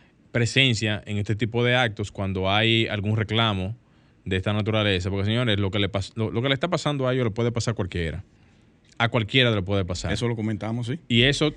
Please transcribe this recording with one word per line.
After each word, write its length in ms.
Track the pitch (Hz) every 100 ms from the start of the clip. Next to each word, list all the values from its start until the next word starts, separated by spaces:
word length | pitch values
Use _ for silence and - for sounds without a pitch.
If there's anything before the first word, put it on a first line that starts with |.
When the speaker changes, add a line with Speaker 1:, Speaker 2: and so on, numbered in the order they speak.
| _ _ _
Speaker 1:
presencia 680 | 120 117 131 135 107 110 104 -
en 120 | 104
este 180 | 101 104
tipo 260 | 110 117
de 120 | 123 123
actos 340 | 120 104 101
cuando 400 | - 95 95 95
hay 380 | 104 113 113 101
algún 280 | 104 104 110
reclamo 600 | 107 110 113 98 92 117 _ _ _ _
de 120 | - 92
esta 140 | 107
naturaleza, 560 | 107 107 107 104 92 92
porque 180 | 98 101
señores, 340 | 113 123 101
lo 100 | 98
que 80 | 104
le 100 | 98
pas-, 200 | 110 - -
lo, 160 | 110
lo 100 | 98
que 60 | 135
le 60 |
está 120 | 135 175
pasando 400 | 165 151 143 127
a 80 |
ellos 100 | 127 120
le 40 |
puede 220 | 98 117
pasar 200 | 113 120
a 20 | 107
cualquiera, 480 | 92 90 80 82 - _ _ _ _ _ _ -
a 100 | 120
cualquiera 440 | 120 104 135 123
le 100 | 104
puede 220 | 92 101
pasar. 280 | 90 90 85
Speaker 2:
Eso 140 | 104 120
lo 80 |
comentamos, 540 | 113 110 104 107 117 117
sí. 100 | 135 -
Speaker 1:
Y 160 | 117
eso, 320 | 127 143 151